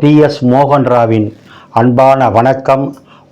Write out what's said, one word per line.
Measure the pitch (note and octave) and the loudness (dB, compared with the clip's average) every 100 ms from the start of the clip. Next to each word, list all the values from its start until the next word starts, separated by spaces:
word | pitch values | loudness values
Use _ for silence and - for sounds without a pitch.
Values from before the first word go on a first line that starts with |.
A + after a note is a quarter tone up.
டி | D3 D3+ D3 | 2 2 2
எஸ் | D3 B2 | 0 0
மோகன்ராவின் | B2+ C#3+ C#3+ A#2+ B2 A#2 A2+ G#2 - - - - A2+ | 0 0 0 0 0 0 -2 -4 -10 -20 -20 -8 -2
அன்பான | B2 B2 C3+ C3+ B2 | 0 2 2 2 0
வணக்கம், | G#2+ B2+ C3+ C3+ C3+ C#3 - - _ _ | 0 0 -2 -2 -4 -4 -12 -20 _ _